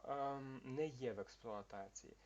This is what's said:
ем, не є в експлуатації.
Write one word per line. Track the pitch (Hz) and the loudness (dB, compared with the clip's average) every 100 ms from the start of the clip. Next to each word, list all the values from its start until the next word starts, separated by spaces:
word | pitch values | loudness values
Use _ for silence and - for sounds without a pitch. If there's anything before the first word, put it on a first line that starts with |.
ем, | - 139 139 139 135 131 | 2 2 2 2 -2 -4
не | 131 131 156 | 0 2 2
є | 127 127 | 4 2
в | 104 | 2
експлуатації. | 98 - 113 104 101 101 95 - - - | -2 -6 -4 -4 -2 -6 -6 -8 -12 -16